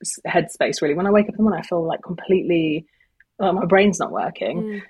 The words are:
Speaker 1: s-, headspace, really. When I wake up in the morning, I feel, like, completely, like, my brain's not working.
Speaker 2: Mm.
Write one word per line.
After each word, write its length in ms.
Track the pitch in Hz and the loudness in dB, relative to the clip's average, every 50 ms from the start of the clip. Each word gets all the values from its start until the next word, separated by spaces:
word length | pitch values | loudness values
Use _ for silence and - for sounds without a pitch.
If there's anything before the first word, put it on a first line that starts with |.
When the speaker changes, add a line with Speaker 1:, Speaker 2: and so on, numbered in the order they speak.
Speaker 1:
s-, 180 | - - - - - | -10 -10 -10 -8 -4
headspace, 540 | 165 165 175 165 - - - 143 - 156 - | -2 0 0 0 0 -2 -2 -2 -2 -2 -2
really. 140 | 160 147 147 | -2 -2 0
When 120 | 175 190 | 0 2
I 40 | 202 | 4
wake 160 | 208 208 208 | 4 4 4
up 80 | 214 - | 2 0
in 20 | |
the 60 | - | 0
morning, 180 | 220 214 185 160 | 2 2 2 0
I 40 | - | -4
feel, 200 | - 180 170 165 | -4 -4 -2 -2
like, 160 | 165 - - | -4 -4 -6
completely, 840 | - - 175 - - - 185 185 - 160 170 165 160 156 151 156 - _ _ _ _ _ _ _ _ _ _ - | -8 -10 -12 -6 -2 0 2 2 2 2 0 2 2 0 -2 -4 -6 _ _ _ _ _ _ _ _ _ _ -4
like, 140 | 196 185 | -2 0
my 140 | 180 196 254 | 0 0 2
brain's 340 | 170 196 190 202 208 175 - | 4 6 6 6 6 2 0
not 100 | - - | -2 -4
working. 520 | - 104 85 - - - - 110 143 220 | -4 -4 -4 -4 -6 -6 -6 -6 -4 -4
Speaker 2:
Mm. 200 | 220 214 208 202 - | -6 -8 -8 -12 -14